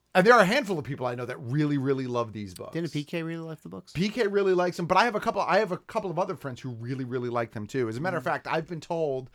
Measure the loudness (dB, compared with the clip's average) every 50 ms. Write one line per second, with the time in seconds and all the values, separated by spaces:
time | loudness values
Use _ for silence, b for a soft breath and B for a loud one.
0 | _ _ 4 8 8 10 10 10 8 6 4 2 0 0 -4 -4 -4 -6 -6 -4
1 | -4 -4 -4 -4 -6 -8 -8 -8 -6 -2 0 2 2 2 2 2 2 0 0 0
2 | -2 -2 -2 -2 -2 -2 -6 -8 -10 -10 -10 -12 -12 -8 -6 -6 -4 -4 -4 -6
3 | -6 -4 -6 -6 -6 -6 -8 -8 -10 -10 -12 -14 -14 -14 -14 -14 -14 -8 -4 -2
4 | -2 -2 0 0 0 2 2 2 4 4 4 4 2 0 0 -2 -2 2 4 4
5 | 4 4 2 0 -2 -2 -2 0 0 2 2 2 2 0 -2 -6 -8 -6 -4 -4
6 | -4 -2 -2 -2 -2 -2 -4 -6 -8 -10 -10 -8 -8 -10 -8 -8 -8 -6 -6 -6
7 | -6 -4 -4 -4 -4 -2 0 -2 -2 -2 -4 -8 -8 -4 -2 0 0 0 -2 -2
8 | -2 -2 -2 -2 -2 -2 -4 -4 -2 -2 -2 -2 -2 -4 -8 -10 -6 -4 -2 -2
9 | 0 0 -2 -4 -6 -10